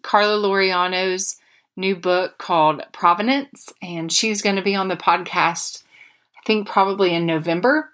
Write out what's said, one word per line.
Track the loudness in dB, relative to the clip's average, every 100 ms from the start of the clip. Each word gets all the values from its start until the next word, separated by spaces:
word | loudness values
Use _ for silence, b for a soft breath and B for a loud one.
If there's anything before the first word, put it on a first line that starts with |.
Carla | 0 2 4 2
Laureano's | 0 2 2 2 0 -2 -2 -2 -4 -6 b b b -4
new | -2 -2
book | 0 0 0 -8
called | 0 2 4 2 -8
Provenance, | 0 2 2 0 -2 -4 -12 -14 -14
and | -12 -8 -2
she's | -2 0 0
gonna | 0 0
be | 0 -2
on | -2
the | -2
podcast, | 0 0 0 0 0 0 -10 -12 b b b b b b
I | -2
think | -2 0
probably | 2 2 2 2
in | 2 0
November. | 0 -2 0 2 2 -2